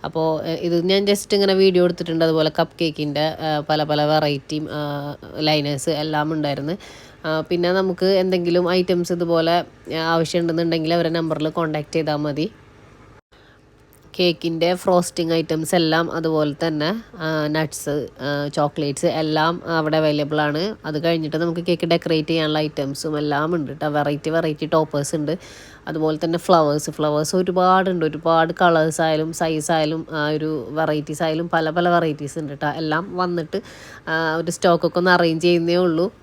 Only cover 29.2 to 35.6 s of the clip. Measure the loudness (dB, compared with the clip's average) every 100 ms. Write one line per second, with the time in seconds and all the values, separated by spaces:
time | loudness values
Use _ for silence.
29.2 | -2 -2 -2 -2 0 0 2 -2 -4 -4
30.2 | -2 0 -2 -4 -4 -2 0 -2 -4 -4
31.2 | -2 -2 0 0 0 2 2 4 2 -2
32.2 | -6 -8 -8 -4 -4 -2 -2 -2 -4 -4
33.2 | -2 -2 -4 -8 -8 -20 -20 -16 -4 -2
34.2 | 0 0 -4 0 4 4 2 2 4 4
35.2 | 4 2 2 2